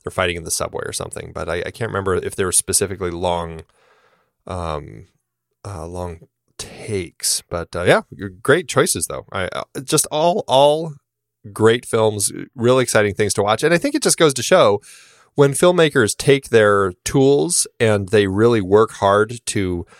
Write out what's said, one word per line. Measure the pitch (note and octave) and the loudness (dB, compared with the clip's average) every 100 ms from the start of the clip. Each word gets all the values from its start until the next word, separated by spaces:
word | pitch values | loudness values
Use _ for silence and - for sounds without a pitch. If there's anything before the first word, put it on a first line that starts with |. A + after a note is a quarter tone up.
they're | - | -10
fighting | - F#2 E2+ | -4 -4 -4
in | |
the | E2 | -8
subway | - E2 - - | -8 -6 -8 -10
or | |
something. | - - - - | -10 -10 -12 -14
But | - E2 | -10 -8
I, | E2+ - | -6 -8
I | |
can't | - A2+ | -8 -6
remember | G2 F#2+ | -4 -2
if | F2+ F#2+ - | -4 -4 -4
they | |
were | F#2 | -2
specifically | - - F#2+ F#2+ F#2 F2+ | -2 -2 -2 -2 -4 -8
long, | E2+ F2+ F2 E2+ E2 E2 _ _ _ _ _ _ _ - | -4 -2 -2 -4 -12 -18 _ _ _ _ _ _ _ -12
um, | F#2 E2 D2+ C#2+ G#1+ F#2+ _ _ _ _ _ | -8 -8 -8 -10 -18 -20 _ _ _ _ _
uh, | G2+ G2 E2 | -14 -12 -12
long | F2+ F2+ E2+ E2 _ _ - | -10 -10 -12 _ _ _ -18
takes. | - - - G2+ F2+ - - - - | -18 -16 -8 -8 -8 -8 -6 -6 -6
But, | F2 E2 | -10 -8
uh, | F2 | -4
yeah, | F#2 G3 - | 0 0 -2
you're | - G2+ | -12 -14
great | F#2 - D#3+ D3+ | -4 0 0 0
choices | - D#3 - - | 0 0 -2 -6
though. | C2 - | -10 -10
I, | F#2+ F#2 | -8 -6
uh, | - - D3+ | -8 -10 -12
just | C3 D#3 - | -4 -2 -2
all, | D3+ E3+ G3 - | 0 0 0 2
all | C3 C#3+ D3+ E3 C#3+ _ _ _ _ G#2+ | 4 4 4 -4 -14 _ _ _ _ -12
great | G2 A2 A#2 | 2 4 2
films, | - A2+ A2 G#2 G2 F2+ F2 | 0 0 0 0 -4 -6 -14
really | - A#2 B2+ | -2 2 2
exciting | A#2+ A2+ G#2 | 2 2 2
things | G2 G#2 | 0 -2
to | - | 0
watch. | G2+ A2+ | -2 0
And | D3+ | 2
I | E3+ | 0
think | C#4 | 0
it | D4 | -2
just | F#3 - | -2 2
goes | D#3+ | 2
to | C3 | 0
show | - F3+ A#2+ G2+ - - _ _ _ | 2 4 4 2 -4 -20 _ _ _
when | - C#3 | 2 2
filmmakers | C#3 F3+ F3+ D#3+ C#3+ G#2+ - | 4 2 4 4 4 0 2
take | - C#3 - | 2 2 4
their | A2+ G#2 G2+ F#2+ - | 4 6 4 2 -4
tools | - C#3+ C3+ C#3+ D#3+ F3+ - - | -4 2 4 2 2 -2 -4 -2
and | A2+ G#2 F#2+ | 0 0 2
they | G#2+ G2+ | 2 2
really | F#2+ A#2 A#2 | 2 2 2
work | F#2 G#2 A2 | 4 4 4
hard | - G2+ G2+ G#2+ A#2+ - | 2 2 4 2 -4 -8
to | A2 F#2 F2 F2+ | -4 -4 -6 -10